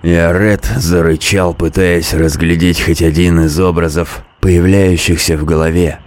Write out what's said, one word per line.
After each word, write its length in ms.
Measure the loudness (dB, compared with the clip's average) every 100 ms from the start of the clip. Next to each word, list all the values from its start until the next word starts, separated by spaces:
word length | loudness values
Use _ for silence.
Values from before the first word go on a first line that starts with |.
Иорет 600 | 2 2 2 2 0 0 -2
зарычал, 880 | -4 0 0 2 0 -2 -2 -2
пытаясь 600 | -2 -4 0 0 0 -2
разглядеть 680 | -2 -2 0 0 0 0 0
хоть 200 | -2 0
один 380 | 0 2 2 2 0
из 120 | 0
образов, 680 | 0 0 -2 -2 -6 -10 -18 _
появляющихся 960 | 0 2 4 4 2 0 0 -2 -2 -2
в 80 | 0
голове 540 | 0 0 0 -2 -4